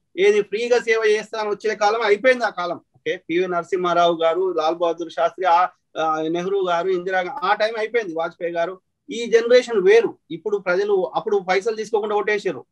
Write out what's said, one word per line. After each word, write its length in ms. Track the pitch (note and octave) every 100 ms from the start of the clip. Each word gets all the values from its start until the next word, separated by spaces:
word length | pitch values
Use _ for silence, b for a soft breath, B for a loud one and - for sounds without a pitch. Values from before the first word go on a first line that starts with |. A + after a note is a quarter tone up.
| _ -
ఏది 240 | G3+ G#3
ఫ్రీగా 380 | G3 G#3 A#3+ A#3+
సేవ 220 | A3+ A3+ G#3+
చేస్తా 340 | G#3+ G#3+ A3
అని 100 | G#3
వచ్చే 260 | G3+ G#3+ G#3+
కాలం 260 | G#3 A#3
అయిపోయింది. 440 | G#3+ G#3 C4 B3 A3
ఆ 40 |
కాలం, 260 | F3 F3 E3
ఓకే, 460 | _ _ D#3 F3+ -
పివి 180 | E3+ F#3
నరసింహారావు 760 | F3 E3+ F#3 F3+ E3+ E3+ E3
గారు, 300 | E3 E3+ F#3+ E3
లాల్ 180 | D#3 E3+
బహదూర్ 360 | F3 E3 E3
శాస్త్రి, 340 | - E3 - F3+
ఆ, 240 | E3+ F#3 _ _ -
ఆ, 240 | D#3+ D#3
నెహ్రూ 480 | D#3+ E3+ F3+ G3 F3+
గారు, 180 | E3+ F#3
ఇందిరా 320 | F3+ F3+ F#3
గా-, 100 | F3+
ఆ 240 | E3 F#3
టైం 200 | G#3+ G#3+ A3+
అయిపోయింది. 360 | A3 A#3 G3+
వాజ్పేయి 400 | D#3+ E3+ - F3
గారు, 280 | E3+ E3+ F#3 _ _ -
ఈ 160 | A3 A#3
జనరేషన్ 560 | A3+ A#3 B3 A#3+ A3+
వేరు. 360 | F#3 A3+ A3 - -
ఇప్పుడు 260 | D#3+ G#3+ G3+
ప్రజలు 540 | F#3 F3+ G#3 G3 E3+ D#3+
అప్పుడు 300 | A3 G3+ F3+
పైసలు 260 | F#3+ G#3 A3
తీసుకోకుండా 400 | G#3 G#3+ G#3+ G#3
ఓటేసారు, 500 | G3+ G#3 F#3+ C3 -